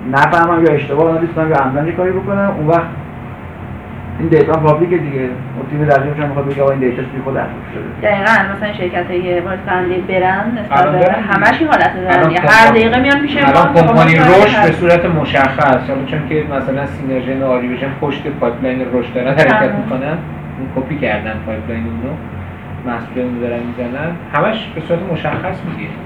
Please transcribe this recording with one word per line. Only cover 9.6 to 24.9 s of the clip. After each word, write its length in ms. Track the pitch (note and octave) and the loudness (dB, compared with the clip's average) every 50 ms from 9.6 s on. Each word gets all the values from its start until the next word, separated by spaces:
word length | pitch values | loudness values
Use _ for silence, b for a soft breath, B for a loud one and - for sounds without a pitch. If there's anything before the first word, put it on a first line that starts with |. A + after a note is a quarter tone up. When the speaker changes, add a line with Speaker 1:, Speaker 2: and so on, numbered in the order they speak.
| - | -4
Speaker 2:
کنندهٔ 360 | G3+ F#3 F3+ F3+ F3+ F#3 F#3 F3+ | -4 -2 -2 0 0 -2 -2 -2
برند 520 | F#3+ - F#3 F3+ F#3 F#3+ G3 G#3+ A#3 B3 A3+ | -2 0 2 2 2 0 0 -2 -4 -4 -4
نسبت 220 | G3+ - - - | -4 0 2 2
Speaker 3:
الان 120 | - D3 F#3 | 4 4 4
Speaker 2:
به 60 | F3+ | 4
Speaker 3:
دارن 220 | F3 - G#3 - G3+ G3 | 4 4 2 0 0 0
Speaker 2:
همه‌شون 360 | G3+ F#3+ G3+ G#3+ C4 - E4 | 0 4 4 4 4 4 2
حالت 280 | D4+ C4+ G3+ E3+ F3+ F3+ | 2 4 4 2 2 0
دارن 220 | F#3+ F3+ F#3 F3+ | -2 0 2 4
Speaker 3:
الان 120 | F3 D#3+ D#3+ | 4 4 4
Speaker 2:
دیگه. 120 | - F#3 | 2 2
هر 60 | F3+ | 4
Speaker 3:
کمپانی، 320 | G3+ G#3+ A3 A3+ A3+ A3+ A3+ | 6 6 8 8 8 6 6
Speaker 2:
دقیقه 200 | A3+ A3+ A#3+ B3 | 4 4 4 2
میان 180 | C4 C#4 C#4+ D4 | 4 4 2 2
پیش 160 | D4 C#4+ - | 2 0 0
Speaker 3:
الان 300 | - C#4+ - - E3+ F3 | 2 2 4 6 4 4
Speaker 2:
ما، 60 | - - E3+ | 6 6 4
Speaker 3:
کمپانی 300 | D#3+ A3+ A3+ - D#3+ D#3+ | 6 6 6 6 6 6
Speaker 2:
می‌خوان 300 | D#3+ D#3+ D#3 E3 F#3 G3 | 6 6 6 8 8 8
Speaker 3:
رشد 140 | G#3 G#3 A3+ | 6 6 4
Speaker 2:
کار 100 | G#3+ G#3 | 4 4
Speaker 3:
به 40 | G3 | 4
صورت 340 | E3+ - F3 F3 F3 F3 F3 | 2 2 4 4 4 4 4
مشخص، 840 | F3 E3 D3+ C#3 B2+ - C#3 C3+ B2+ C3+ - D3 C3+ B2+ A#2+ - - | 2 0 0 0 0 2 2 2 2 2 2 2 4 2 2 0 -2
حالا 160 | C#3 C3 B2+ - | -4 -4 -4 -4
چون 80 | D#3+ D3+ C#3+ C#3+ | -4 -4 -4 -2
که 140 | D#3 D3+ D3 C#3+ C#3 | -2 -2 -2 -2 -4
مثلاً 300 | C3+ B2 B2 B2+ C#3 C#3+ | -4 -2 -2 -2 -2 -4
سینرژی 480 | C3+ - - C#3+ C3 C3 B2+ A#2+ B2 C3+ | -6 -6 -6 -4 -2 -2 -2 -2 -2 -2
و 120 | C3+ C3+ | -2 0
آریوژن 460 | C3 B2+ B2 B2 B2 B2 A#2+ C3+ C#3 C3+ - | 0 0 0 0 -2 -4 -4 -4 -6 -4 -4
پشت 220 | D#3 C#3+ C3+ - - | -4 -4 -4 -4 -6
پایپلاین 520 | D3+ - - B2+ A#2+ A#2 A#2 C3 B2+ B2+ C3 B2+ A#2+ B2 | -6 -4 -2 -2 -2 -2 -2 -2 -2 -2 -2 -4 -2 -2
رشد 200 | B2 A#2 - - | -2 -2 -2 -4
دارن 140 | B2+ B2 | -2 -2
حرکت 260 | C3 D3 D#3 D#3+ F3+ E3 | 0 2 4 4 4 4
Speaker 2:
آره. 220 | - - - - | 2 2 0 0
Speaker 3:
می‌کنن، 400 | C3+ A#2+ A2 C3 B2+ C3+ D3 E3 E3+ - - - - - - - | -2 -4 -4 -4 -4 -4 -4 -4 -6 -6 -10 -10 -10 -10 -10 -10
اون 100 | - C3 - - | -8 -8 -6 -6
کپی 220 | C3 - - D3+ | -6 -4 -4 -4
کردن 380 | - B2+ A2+ G#2+ G#2 - A2 A2 G#2 - | -4 -2 -2 -2 -4 -4 -6 -8 -8 -8
پایپلاین 380 | A2+ A2 A2 A2 - A#2 A2+ A2+ | -8 -8 -8 -6 -6 -6 -6 -6
اونو، 300 | A#2 A#2 A#2 B2 C3+ D#3 D#3+ - - - - - - - - - - - - - | -6 -6 -6 -6 -6 -8 -8 -10 -12 -10 -10 -12 -12 -14 -14 -12 -12 -12 -10 -8
محصول 380 | B2+ A#2 A2+ - - - B2+ B2 | -8 -6 -8 -8 -8 -6 -4 -4
اونو 160 | B2 B2 A#2+ | -4 -4 -4
دارن 180 | A#2+ A#2 A#2+ A#2+ A#2+ A#2+ | -4 -4 -4 -4 -6 -8
می‌زنن، 400 | A#2+ B2 B2 A#2+ B2+ C#3 D#3 E3+ E3+ - - - D3+ | -6 -6 -6 -6 -6 -6 -6 -6 -6 -8 -10 -4 -2
همش 220 | D3 E3+ G#3+ A3+ A3 - - - | 0 0 0 -2 -4 -8 -10 -10
به 60 | E3 | -10
صورت 180 | D#3 - | -4 -4